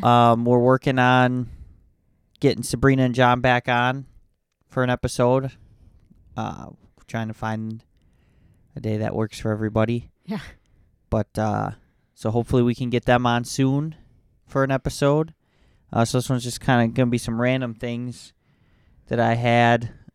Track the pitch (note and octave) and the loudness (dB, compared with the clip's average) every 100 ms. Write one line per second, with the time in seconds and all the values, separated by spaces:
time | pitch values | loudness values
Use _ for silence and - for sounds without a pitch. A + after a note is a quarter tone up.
0 | B2+ A#2+ A#2 A#2 A#2 B2 B2 C3 D3 C3 | 2 6 6 4 4 4 4 2 2 2
1 | B2 B2+ B2+ B2+ A#2+ - - - _ _ | 4 4 2 0 -6 -12 -20 -20 _ _
2 | _ _ _ _ C#3 A2 A#2+ A#2+ C3+ C3+ | _ _ _ _ 0 0 -4 0 2 2
3 | B2+ B2 B2 B2 C3 B2 - A#2+ B2 C3+ | 2 2 2 2 2 0 0 0 0 -4
4 | C3 _ _ _ _ _ _ - B2+ B2 | -10 _ _ _ _ _ _ -4 -2 -2
5 | B2 - B2 C3 C3 - - _ - _ | -4 0 2 2 -2 -10 -20 _ -20 _
6 | _ _ _ - G#2+ - - - _ _ | _ _ _ -10 -10 -10 -16 -20 _ _
7 | - A#2 A2 G#2+ A2 A2 A2 A2+ - _ | -12 -8 -8 -8 -8 -6 -8 -12 -16 _
8 | _ _ _ _ _ _ _ - A2 G#2+ | _ _ _ _ _ _ _ -10 -4 -4
9 | G#2+ - A2 - A2 G#2+ A2 A2 A2 A#2+ | -2 -4 -6 -6 -4 -4 -2 0 0 -2
10 | - _ - G3+ - - _ _ _ _ | -8 _ -12 -10 -12 -20 _ _ _ _
11 | _ A2 G#2 - G#2+ G#2 G2+ G#2 _ _ | _ -4 -4 -4 -4 -2 -4 -8 _ _
12 | _ _ A2 A#2 A#2 C3 A#2+ A#2 B2 A#2+ | _ _ -4 -2 0 2 2 0 -4 -2
13 | - B2 B2 A#2+ A#2+ - C3 C#3 D#3 D#3 | 2 2 2 -2 -4 -2 0 0 -4 -10
14 | _ _ _ _ _ C#3 C3+ C3+ - - | _ _ _ _ _ -2 0 -2 -4 0
15 | C#3+ D3 D#3+ - _ _ _ _ _ - | 2 2 0 -8 _ _ _ _ _ 0
16 | A2+ C3 B2 B2+ A#2+ - - B2 A#2 A#2+ | 0 0 -2 -2 -4 -4 0 2 2 0
17 | B2 A#2+ A#2 A2+ B2 C3 B2 A2 B2 A#2 | 0 0 -4 -2 -2 -2 -4 -8 -10 -8
18 | B2 A#2 - _ _ _ _ _ _ _ | -10 -14 -18 _ _ _ _ _ _ _
19 | - A#2 A2+ A#2 A#2+ A#2+ A#2 A#2 A#2 - | -6 0 0 0 2 4 4 2 -2 -14
20 | - | -20